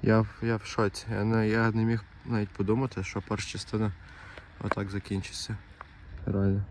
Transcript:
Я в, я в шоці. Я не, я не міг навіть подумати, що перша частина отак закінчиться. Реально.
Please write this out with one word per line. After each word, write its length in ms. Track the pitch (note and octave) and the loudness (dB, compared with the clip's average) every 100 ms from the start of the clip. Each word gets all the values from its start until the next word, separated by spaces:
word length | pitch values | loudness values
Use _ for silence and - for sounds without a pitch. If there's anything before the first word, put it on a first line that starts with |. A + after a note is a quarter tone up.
Я 200 | - A2 | 6 6
в, 60 | G#2+ - | 4 -2
я 140 | A#2 A2+ | -2 -2
в 100 | - | -2
шоці. 400 | - G#2 - A2 | 2 2 2 -4
Я 120 | G#2 | 0
не, 240 | G#2 A2+ G#2+ | 2 4 4
я 240 | A2 A2+ | 4 4
не 140 | A2 A2+ | 4 2
міг 180 | A2+ G2+ - - | 2 -2 -16 -4
навіть 240 | A2+ G#2 | -2 -2
подумати, 540 | - G2 A2+ C3 - | -2 2 2 2 -2
що 180 | F#2 G#2 | -4 -6
перша 300 | - G#2 - | -4 -4 -4
частина 400 | - - G#2+ G#2+ F#2 - - - - - - | -8 -4 0 0 -2 -14 -18 -18 -18 -18 -8
отак 300 | G#2 - G2+ | -4 -2 -2
закінчиться. 680 | G2 - G2 F#2 - - A2 - - - - - - - | -4 -4 -4 -4 -10 -8 -8 -10 -18 -18 -18 -16 -10 -2
Реально. 380 | G3 G3 G2 G2 | 2 2 2 -2